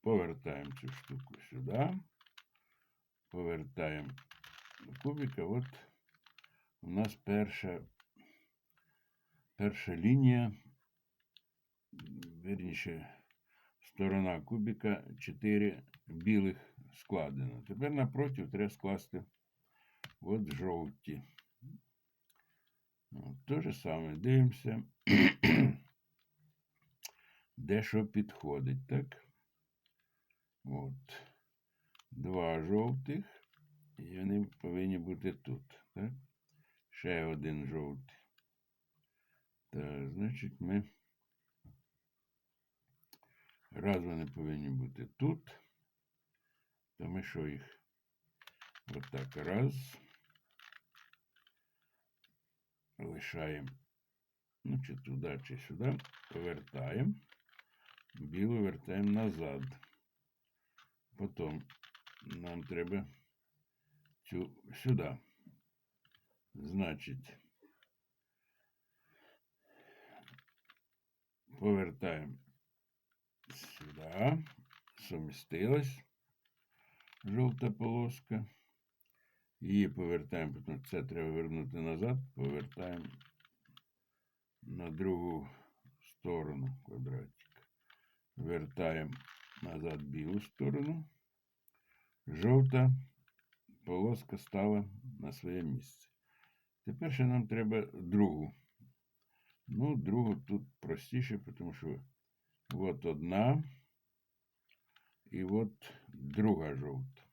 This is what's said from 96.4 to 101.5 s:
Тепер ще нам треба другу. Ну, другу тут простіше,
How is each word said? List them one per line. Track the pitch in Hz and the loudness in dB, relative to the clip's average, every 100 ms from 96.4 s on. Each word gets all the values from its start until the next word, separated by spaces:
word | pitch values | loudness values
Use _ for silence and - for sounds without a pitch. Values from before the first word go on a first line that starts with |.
| _ _ _ _ | _ _ _ _
Тепер | - 127 165 | -10 -6 -4
ще | 131 | 2
нам | 127 123 107 | 4 4 2
треба | 113 107 110 104 | 0 2 2 0
другу. | - 87 101 101 76 76 - _ _ - _ _ _ _ _ _ _ - | -6 2 6 6 4 -4 -8 _ _ -20 _ _ _ _ _ _ _ -6
Ну, | - 139 135 | 0 2 2
другу | 80 110 117 | 2 2 4
тут | 85 - 101 - _ | 0 -2 -4 -4 _
простіше, | - 80 - 123 127 107 104 | -6 -6 -2 -2 -2 -4 -6